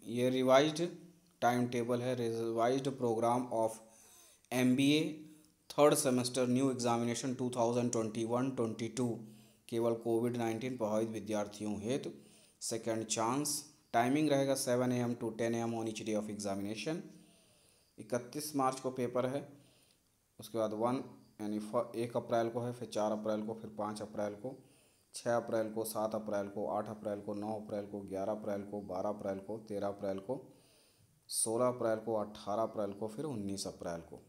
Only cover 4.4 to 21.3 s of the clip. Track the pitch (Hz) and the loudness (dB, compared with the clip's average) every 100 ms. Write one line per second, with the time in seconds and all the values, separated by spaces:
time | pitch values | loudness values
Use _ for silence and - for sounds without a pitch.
4.4 | _ 127 127 127 139 151 170 - - - | _ 2 4 6 6 4 2 -4 -14 -20
5.4 | _ _ _ - 147 151 135 123 123 135 | _ _ _ 6 8 8 4 2 2 2
6.4 | 123 123 135 120 120 117 120 117 135 127 | 4 4 4 2 2 2 0 -2 -4 -2
7.4 | 127 123 117 120 120 117 110 113 113 120 | -2 2 2 4 2 2 0 -2 0 0
8.4 | 135 127 113 107 113 117 123 107 - - | 0 0 -2 -2 -4 0 -2 -2 -8 -18
9.4 | - _ - 113 117 113 117 113 120 120 | -20 _ -4 0 2 2 2 2 2 2
10.4 | 113 110 127 127 107 107 113 110 98 104 | 0 0 -2 0 2 2 2 -2 -2 0
11.4 | 101 - 107 101 104 135 170 - - - | 0 -4 -4 -2 0 -2 -2 -10 -20 -20
12.4 | - _ - 113 113 113 110 117 113 135 | -20 _ -4 -4 -2 -2 0 0 2 2
13.4 | 147 - - - _ 117 123 147 151 139 | 0 -4 -8 -20 _ 4 4 4 4 4
14.4 | 139 131 - 123 123 123 120 120 113 107 | 4 2 2 2 4 2 0 0 -4 0
15.4 | 117 117 117 113 113 107 107 107 104 101 | 0 2 0 -2 -2 -4 0 0 -2 -4
16.4 | 101 98 101 107 - 170 - - - - | -2 -2 -4 -4 -4 -4 -6 -20 -20 -20
17.4 | _ _ _ _ _ - 107 123 123 151 | _ _ _ _ _ -18 -4 -4 -4 -8
18.4 | - 139 131 135 131 127 120 123 127 143 | -4 0 0 0 -6 -2 -2 0 0 -2
19.4 | - - - _ _ _ _ _ _ - | -8 -18 -20 _ _ _ _ _ _ -20
20.4 | 107 113 107 107 117 135 - - - | -6 -2 -2 0 0 0 -4 -16 -20